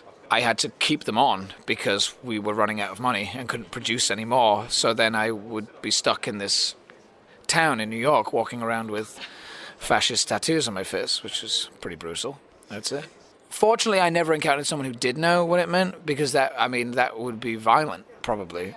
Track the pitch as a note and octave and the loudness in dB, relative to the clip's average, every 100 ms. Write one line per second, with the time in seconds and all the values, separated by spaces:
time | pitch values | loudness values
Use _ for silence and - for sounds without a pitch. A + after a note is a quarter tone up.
0 | - - - A2 A#2+ A2 C3 - - D3+ | -20 -18 -2 2 2 2 -2 -2 -2 -2
1 | - A2 C3+ G2 F#2+ - - A2 B2 G2+ | 0 2 2 2 -4 -10 -6 -2 0 0
2 | - - B2+ A2 G#2 G#2+ G#2 G#2+ G2+ F#2+ | 0 -4 -6 -4 -2 0 0 0 -6 -4
3 | B2+ G#2+ G2+ A#2+ B2 A#2+ A2 - A2+ A#2 | -2 -2 -4 -6 -8 -8 -8 -8 -2 0
4 | - G2+ A2+ B2+ A2+ G#2 A#2 - C3 A2+ | 0 -2 0 4 6 4 2 0 2 4
5 | A2+ A2+ A2 A2 G#2+ A2 G#2+ - - - | 2 2 0 -2 -6 -8 -8 -8 -4 0
6 | - A2 - G#2+ G2 - - - - - | 2 0 -2 -6 -2 -2 -2 -6 -16 -20
7 | - _ - - - E3 D#3+ A#2+ G#2+ A2+ | -20 _ -20 -12 -2 2 2 2 -2 -2
8 | C3 C#3 G#2+ B2+ A2 A#2+ A#2 A2+ A2+ G#2 | 2 2 2 -2 -2 -4 -4 -2 -4 -6
9 | G#2+ - - - - - - - - A2 | -6 -10 -16 -16 -18 -16 -16 -10 0 2
10 | - A2+ - - - D#3+ A#2+ F#2+ F#2+ F#2+ | 2 0 0 0 0 0 0 -2 -4 -4
11 | - - A2 - A2 - - - - E2 | -2 -4 -4 -8 -4 -4 -4 -8 -12 -10
12 | E2 E2+ A#2+ C#3 _ - - G2+ - C#3+ | -8 -6 -8 -10 _ -20 -14 -10 -6 -8
13 | D3+ - - _ - - G#3+ A3+ A3+ F#3+ | -10 -18 -20 _ -14 2 4 4 2 4
14 | F3 E3+ D#3+ D#3 D3+ C#3+ C#3+ D3+ C3 A#2+ | 4 4 2 2 2 0 0 -2 -4 -2
15 | B2+ B2 E3+ F3 E3+ F3 E3+ F3+ F#3 - | -2 2 4 4 4 2 2 2 0 -2
16 | D3+ C#3 D3 C#3 C3+ C3 A#2+ B2+ A#2+ B2 | -4 -2 2 2 2 2 0 0 0 2
17 | B2+ A2+ B2 A2 B2 A2+ A2 C3 D3+ F2+ | 2 0 -6 -4 -4 0 4 6 4 -4
18 | - - - G#2+ F2+ F2 F#2 | -12 -8 -2 -2 -4 -6 -8